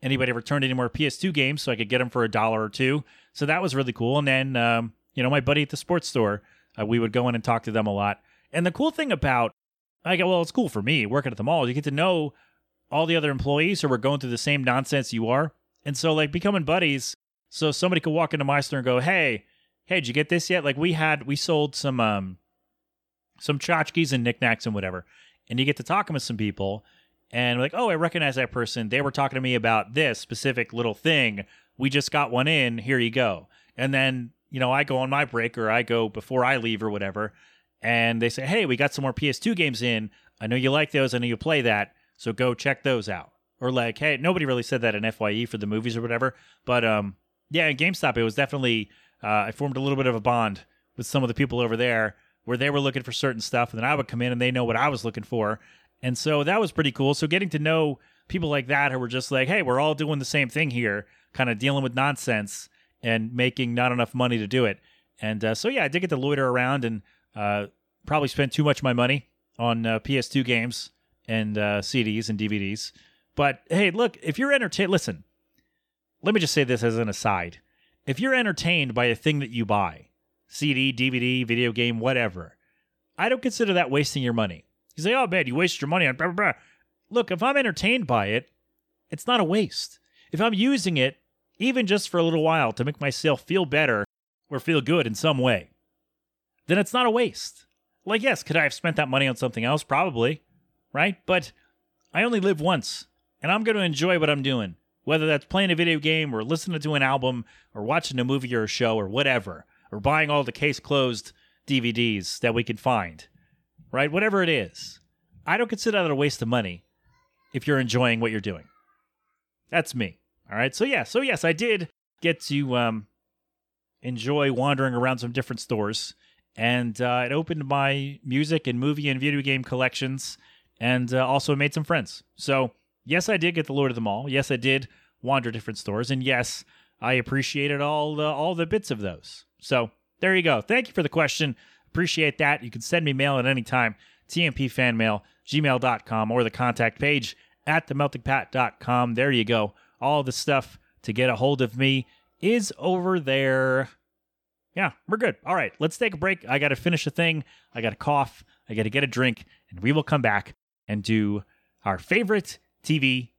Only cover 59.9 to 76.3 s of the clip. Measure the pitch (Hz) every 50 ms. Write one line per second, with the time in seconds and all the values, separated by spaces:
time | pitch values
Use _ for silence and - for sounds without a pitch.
59.9 | 151 143 156 151 151 143 131 - - 147 135 117 - 151 165 143 120 120 120 107
60.9 | 101 104 101 _ _ _ _ _ - - 131 123 117 101 123 139 139 139 135 127
61.9 | 117 127 135 143 143 - - 135 117 107 104 98 - - - - _ _ _ _
62.9 | _ _ - 117 113 110 110 113 123 120 123 127 123 - 131 120 117 123 123 127
63.9 | 123 120 117 - - 127 127 123 120 113 107 101 123 131 123 104 95 - _ _
64.9 | _ _ _ _ _ - - 107 110 104 110 110 110 - - 226 269 254 170 139
65.9 | 139 180 185 170 165 131 131 143 147 139 135 127 123 123 123 127 139 139 120 113
66.9 | 113 104 - _ _ _ _ _ - 107 104 101 104 104 101 101 _ _ _ _
67.9 | _ _ - - 156 151 143 131 - - 139 127 - - 151 151 143 - 135 131
68.9 | 120 120 120 123 139 139 - _ _ _ _ _ _ - 117 120 117 117 113 113
69.9 | 113 110 - - 139 131 117 - - 139 127 123 123 117 117 120 113 - - -
70.9 | _ _ _ _ _ _ _ - 113 113 107 107 104 104 104 104 104 101 101 -
71.9 | - 131 113 110 107 110 110 113 110 101 107 104 107 104 98 98 104 107 - -
72.9 | - - - _ _ _ _ _ - - 143 139 135 - _ - 165 180 208 185
73.9 | 170 220 240 226 - - - 160 143 - 269 277 277 269 233 175 - - 202 180
74.9 | 196 175 - - 185 - - _ _ _ _ _ _ _ _ _ _ _ _ _
75.9 | _ _ _ _ _ _ - 190